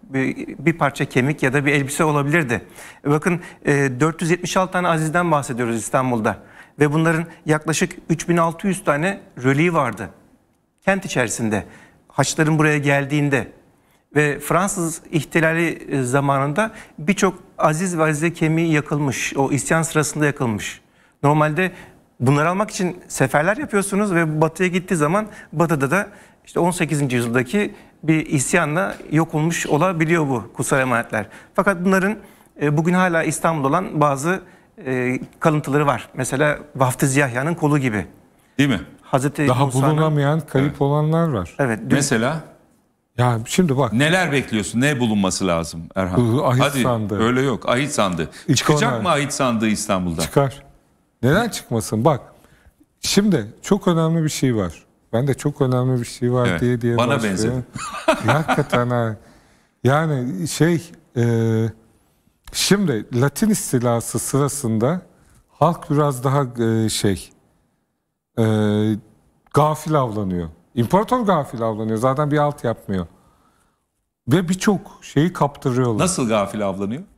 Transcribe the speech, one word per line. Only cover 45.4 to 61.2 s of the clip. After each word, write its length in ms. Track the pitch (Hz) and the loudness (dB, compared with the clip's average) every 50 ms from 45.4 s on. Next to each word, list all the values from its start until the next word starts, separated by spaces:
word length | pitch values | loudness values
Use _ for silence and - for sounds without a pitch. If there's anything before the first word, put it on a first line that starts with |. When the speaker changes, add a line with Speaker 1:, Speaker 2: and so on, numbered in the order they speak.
| 98 | 0
Speaker 2:
lazım 340 | 92 85 82 82 - - 82 82 78 - | 0 0 0 -2 -4 -8 -12 -14 -8 -4
Erhan? 260 | 95 95 90 90 127 123 | -4 -4 0 2 2 2
Speaker 3:
Iı, 160 | 113 113 143 - | 2 2 0 2
ahit 200 | 135 123 123 120 | 2 2 2 2
Speaker 2:
Hadi. 180 | 143 143 135 | 2 2 0
Speaker 3:
sandığı. 420 | 113 127 120 113 107 98 107 98 110 | 0 0 0 -2 -2 -4 -2 0 0
Speaker 2:
Öyle 180 | 113 123 127 | 2 2 0
yok. 280 | 135 139 113 92 - - | 0 0 -2 -4 -2 -2
Ahit 220 | 120 127 147 139 | 0 0 0 -2
sandığı. 380 | - - 107 95 90 82 78 73 - - - | 0 0 0 0 0 -2 -4 -6 -8 -14 -2
Speaker 3:
İkona. 120 | - 139 | 0 0
Speaker 2:
Çıkacak 480 | 117 - - 156 147 - - 127 113 107 | 0 2 2 2 2 2 0 0 -2 0
mı 60 | 180 | 0
ahit 240 | 160 143 147 139 - | 0 0 0 -4 -2
sandığı 340 | - 143 127 117 110 110 | -2 0 0 0 0 0
İstanbul'da? 540 | 110 104 90 - - 101 92 92 87 80 80 | 0 0 -2 0 -2 -2 0 0 -2 -2 -4
Speaker 3:
Çıkar. 420 | 82 76 - 143 139 135 - - - - - _ _ _ _ _ _ _ _ _ - | -4 0 2 2 2 2 -2 -8 -20 -20 -20 _ _ _ _ _ _ _ _ _ 0
Neden 260 | 123 151 196 240 226 | 2 2 2 0 -2
çıkmasın? 560 | - - - - 123 113 104 - - 107 117 | -6 -10 -8 -4 -4 -4 -4 -2 -4 2 2
Bak. 160 | 165 147 120 - - _ _ _ _ - _ _ - _ _ _ _ _ _ | 2 2 2 -4 -14 _ _ _ _ -20 _ _ -20 _ _ _ _ _ _
Şimdi 460 | - - - 196 208 220 180 135 104 104 - - | -6 0 2 4 4 4 2 2 0 -4 -12 -16
çok 260 | - - 202 202 - | -2 -2 -2 0 2
önemli 360 | 185 175 160 160 160 165 170 156 | 0 2 2 2 2 0 0 0
bir 60 | 156 | -2
şey 260 | - - - 131 120 | -2 0 0 0 2
var. 280 | 107 95 87 - - - _ _ _ _ _ - | 0 -2 -4 -6 -12 -20 _ _ _ _ _ -2
Ben 140 | 113 139 | -2 0
de 60 | 139 127 | 0 -2
çok 280 | - - 147 143 - | -2 -2 -6 0 0
önemli 380 | 139 127 127 127 123 131 127 123 | 0 0 2 0 0 0 0 -2
bir 40 | 120 | -2
şey 280 | - - - 120 120 123 | -6 -8 -4 -2 0 2
var 140 | 127 123 | 2 2
Speaker 2:
Evet. 140 | 117 - 113 | 2 0 0
Speaker 3:
diye 200 | 117 120 123 117 | 0 0 0 0
diye 160 | 117 120 117 | 0 0 0
Speaker 2:
Bana 180 | 117 120 123 143 | 2 2 2 0
Speaker 3:
başlıyor. 180 | 135 113 104 95 | 0 0 -2 -2
Speaker 2:
benzedi. 300 | 90 107 113 123 127 120 - - - - - - - - | 0 -2 -2 -2 -4 -6 -8 -12 -12 -10 -10 -10 -6 -2
Speaker 3:
<laughs> 220 | - 302 - - | -2 0 0 0
Hakikaten 600 | 110 - 151 156 - - 160 151 - - 123 120 120 | 0 0 0 0 0 0 -2 0 0 0 0 0 0
ha. 260 | 123 120 117 110 107 - - - - _ _ _ _ _ _ _ _ _ - | 0 0 0 -2 -4 -8 -14 -20 -20 _ _ _ _ _ _ _ _ _ 0
Yani 640 | 123 135 147 165 160 147 131 123 123 - 190 175 | 2 2 2 2 0 -2 -2 -2 -4 -6 -6 -6
şey, 440 | 143 - - 151 165 175 147 - - - - _ _ _ | -6 0 2 2 2 2 0 -2 -8 -20 -20 _ _ _
e, 60 | 127 | 0